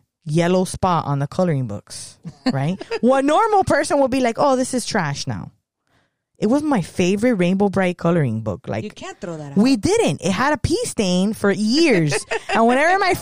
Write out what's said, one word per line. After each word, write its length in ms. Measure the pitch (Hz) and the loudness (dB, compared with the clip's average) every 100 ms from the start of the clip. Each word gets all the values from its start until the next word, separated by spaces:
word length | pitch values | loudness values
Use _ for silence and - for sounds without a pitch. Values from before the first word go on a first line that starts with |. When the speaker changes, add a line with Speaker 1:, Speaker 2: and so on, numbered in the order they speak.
| _ _ - | _ _ -4
Speaker 1:
yellow 400 | 156 170 185 185 | 0 2 2 0
spot 400 | - 190 170 - | -2 0 0 0
on 140 | 143 | -2
the 80 | 139 | -2
coloring 380 | - 185 143 123 | -2 0 0 -4
books, 520 | 101 - - - - 175 | -8 -14 -18 -18 -18 -18
Speaker 2:
<laughs> 200 | - - | -8 -4
Speaker 1:
right? 240 | 139 143 185 - 453 | -2 -2 -4 -6 -2
What 240 | 226 269 277 | 2 2 2
normal 380 | 320 440 415 | 2 2 2
person 360 | 370 285 302 311 | 2 0 0 0
would 120 | 269 | 2
be 80 | 269 | 0
like, 160 | 247 226 | 0 0
"Oh, 180 | 294 262 | 2 2
this 180 | 254 | 0
is 120 | 254 - | -4 -4
trash 400 | 220 156 143 - | -2 -2 -4 -6
now." 260 | 87 - _ _ _ _ _ _ _ _ - | -8 -10 _ _ _ _ _ _ _ _ -4
It 100 | 214 | 0
was 140 | 277 | 0
my 180 | 302 262 | 0 -2
favorite 540 | 156 - 180 202 247 226 | -2 -2 0 2 0 2
Rainbow 340 | 175 190 202 | 2 2 0
Bright 280 | 190 185 175 | 0 -2 0
coloring 440 | 170 175 139 110 | 0 2 0 -2
book. 260 | 110 90 - | -4 -8 -6
Like, 160 | 113 | -8
Speaker 2:
You 60 | - | -8
can't 300 | - 359 392 | -12 -16 -12
throw 160 | 175 160 | -12 -10
that 160 | 147 | -4
out. 40 | 143 | 2
Speaker 1:
we 200 | 240 269 | 2 2
didn't. 440 | 294 440 349 156 | 2 2 0 0
It 100 | 170 | -2
had 200 | 190 262 | 0 0
a 40 | 302 | 0
pee 260 | - 359 | -2 -2
stain 500 | 494 - 196 180 196 | -4 -2 0 2 0
for 180 | 220 202 | 0 0
years. 760 | 190 214 262 330 202 156 415 - | 0 2 2 4 4 2 0 -4
Speaker 2:
<laughs> 260 | 440 - - | -8 -2 2
Speaker 1:
And 120 | 226 | 4
whenever 300 | 247 311 381 | 4 2 2
my, 160 | 392 - | 2 0